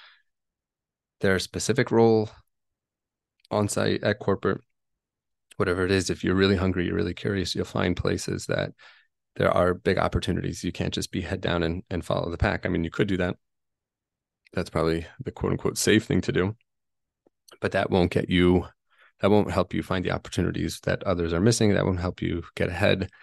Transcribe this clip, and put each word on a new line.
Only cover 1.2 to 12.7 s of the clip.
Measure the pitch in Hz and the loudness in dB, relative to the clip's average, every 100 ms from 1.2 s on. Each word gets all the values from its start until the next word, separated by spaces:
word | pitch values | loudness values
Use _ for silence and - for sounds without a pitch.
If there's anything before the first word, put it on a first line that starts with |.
their | 101 92 | 2 2
specific | - 90 - 110 117 | 0 -4 0 0 2
role | 113 113 110 107 - _ _ _ _ _ _ _ _ _ _ _ | 4 6 4 2 -6 _ _ _ _ _ _ _ _ _ _ _
on | 104 104 | 0 0
site | - 104 98 | 0 0 0
at | 110 104 | 0 0
corporate, | - 95 98 101 - _ _ _ _ _ _ _ _ - | -2 -2 -2 -4 -8 _ _ _ _ _ _ _ _ -4
whatever | 95 90 92 | -2 0 2
it | |
is, | 95 90 | 2 0
if | 85 | -2
you're | 92 | -2
really | 92 98 95 | 2 4 4
hungry, | 95 90 90 | 2 0 -2
you're | 90 | -2
really | 92 | -2
curious, | - 113 98 90 | -4 -4 -4 -4
you'll | - 90 | -6 -4
find | 107 95 90 | 0 0 0
places | - 95 - 95 - | -2 -2 -4 -6 -4
that | - 50 - - - _ _ _ - | -4 -4 -8 -20 -20 _ _ _ -2
there | 95 | 2
are | 92 90 92 | 4 2 2
big | 98 92 | 0 0
opportunities. | 85 - - 90 90 90 | 0 0 -2 -2 -4 -6
You | 87 | -6
can't | - 92 | -4 -4
just | 92 90 | -4 -6
be | 95 | -6
head | 85 92 | -6 -4
down | 87 87 | 0 0
and, | 82 87 - | 0 -2 -6
and | 87 | -6
follow | - 92 82 | -2 -2 -2
the | 85 | -2
pack. | 98 90 | 0 0
I | |
mean, | 95 | -2